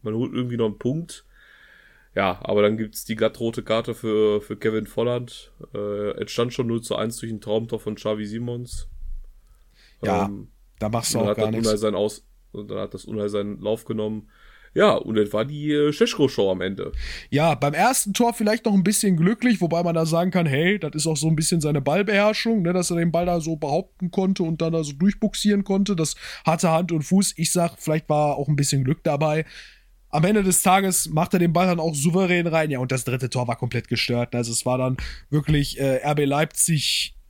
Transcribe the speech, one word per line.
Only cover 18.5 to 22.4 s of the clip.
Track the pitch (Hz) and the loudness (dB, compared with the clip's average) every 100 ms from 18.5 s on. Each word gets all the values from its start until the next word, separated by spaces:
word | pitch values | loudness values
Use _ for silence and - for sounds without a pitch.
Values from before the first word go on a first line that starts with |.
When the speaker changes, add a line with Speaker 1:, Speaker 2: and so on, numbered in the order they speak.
| 214 226 | 2 2
Speaker 2:
noch | |
ein | 202 | 4
bisschen | 185 208 208 170 | 4 2 2 4
glücklich, | 175 233 247 196 | 4 2 2 2
wobei | 170 165 | 2 0
man | 175 165 | 0 0
da | 160 | 2
sagen | 165 180 | 2 2
kann, | 180 165 | 0 2
hey, | 139 170 208 | 2 2 0
das | 151 151 | -4 -4
ist | 156 | -2
auch | 151 | 0
so | 160 | 0
ein | 156 | 0
bisschen | 160 170 | 2 0
seine | 151 147 | 2 0
Ballbeherrschung, | 135 170 202 202 214 214 | 2 0 2 2 2 2